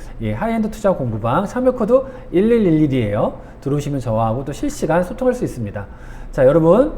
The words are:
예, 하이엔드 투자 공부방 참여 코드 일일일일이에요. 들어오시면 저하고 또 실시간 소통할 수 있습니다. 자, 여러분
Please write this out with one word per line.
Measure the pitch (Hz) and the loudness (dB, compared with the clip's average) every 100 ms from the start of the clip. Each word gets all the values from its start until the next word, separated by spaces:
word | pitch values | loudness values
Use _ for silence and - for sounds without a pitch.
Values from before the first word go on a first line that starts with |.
| - - | -14 -6
예, | 110 | -4
하이엔드 | 107 226 226 214 | -2 -2 -2 -2
투자 | - 202 | -2 0
공부방 | 175 127 110 113 143 202 | 0 -2 -2 0 0 -2
참여 | 254 254 | -2 0
코드 | 254 208 254 262 - - | 0 2 2 0 -10 -2
일일일일이에요. | 165 220 233 196 156 151 131 104 104 196 - - - | 2 4 4 4 4 4 2 0 0 -2 -4 -14 -10
들어오시면 | 135 147 139 143 | -4 -4 -2 -4
저하고 | 120 110 113 117 143 | -2 0 0 -2 -6
또 | |
실시간 | 147 294 - - 165 | -6 -6 -2 0 0
소통할 | 180 - 254 | 0 0 0
수 | 240 | 0
있습니다. | 143 - 104 101 101 - - - - | -4 -4 -8 -8 -10 -14 -16 -14 -6
자, | - 131 | 4 6
여러분 | 165 160 202 302 | 6 6 6 4